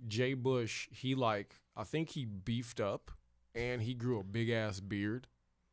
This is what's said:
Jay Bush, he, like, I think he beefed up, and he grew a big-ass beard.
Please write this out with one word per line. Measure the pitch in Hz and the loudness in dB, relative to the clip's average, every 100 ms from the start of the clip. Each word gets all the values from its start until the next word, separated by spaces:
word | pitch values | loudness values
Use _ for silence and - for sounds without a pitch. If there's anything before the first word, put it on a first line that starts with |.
| 117 | -2
Jay | 107 127 135 | 2 2 2
Bush, | 127 127 113 - - | 2 2 2 -2 -8
he, | 113 127 131 | -4 0 4
like, | 117 104 104 - _ - | 4 2 -2 -12 _ -8
I | |
think | 107 156 160 | -2 -2 -2
he | 160 117 | -2 -4
beefed | 98 95 117 120 - | -4 -2 -2 -2 -2
up, | 104 123 - - _ _ _ 117 | -2 -2 -6 -16 _ _ _ -4
and | 120 123 | -2 0
he | 113 123 | -2 0
grew | 120 113 | 0 0
a | |
big-ass | 95 113 117 117 107 95 | 0 0 2 2 0 -2
beard. | 98 101 104 123 - _ _ _ _ | -2 0 2 0 -6 _ _ _ _